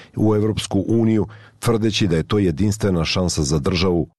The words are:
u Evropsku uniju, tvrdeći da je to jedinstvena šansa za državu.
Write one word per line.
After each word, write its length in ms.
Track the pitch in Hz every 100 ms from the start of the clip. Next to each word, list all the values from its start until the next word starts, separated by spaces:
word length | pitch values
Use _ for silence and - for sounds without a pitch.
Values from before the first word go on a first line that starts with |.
| - -
u 180 | 107
Evropsku 500 | 107 107 90 - 98 92
uniju, 380 | 117 113 110 90 - - _
tvrdeći 480 | - 113 110 101 101
da 100 | 82
je 60 |
to 160 | 76 107
jedinstvena 680 | 95 73 104 104 104 90
šansa 380 | 80 98 90 -
za 160 | 71 78
državu. 500 | 80 92 95 85 -